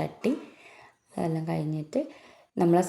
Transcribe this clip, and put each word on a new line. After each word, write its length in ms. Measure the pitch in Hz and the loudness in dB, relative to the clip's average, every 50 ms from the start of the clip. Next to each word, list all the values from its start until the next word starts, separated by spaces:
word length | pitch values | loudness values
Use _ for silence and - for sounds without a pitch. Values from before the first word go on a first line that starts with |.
തട്ടി 300 | 160 151 - - - 214 277 - - - - - - - - - - - _ _ _ _ | -6 -6 -6 -4 -2 -2 -2 -2 -6 -12 -20 -20 -20 -20 -20 -20 -20 -20 _ _ _ _
അതെല്ലാം 320 | - - 180 165 160 160 160 160 | -6 -4 -2 -2 -2 -2 -2 -2
കഴിഞ്ഞിട്ട് 500 | 165 165 156 151 156 156 151 156 - 247 302 302 - - - - - - _ _ _ - | -2 -2 -2 -2 -4 -4 -6 -4 -4 -4 -4 -6 -8 -18 -20 -20 -20 -20 _ _ _ 2
നമ്മളെ 220 | 180 170 170 175 180 | 4 6 6 6 6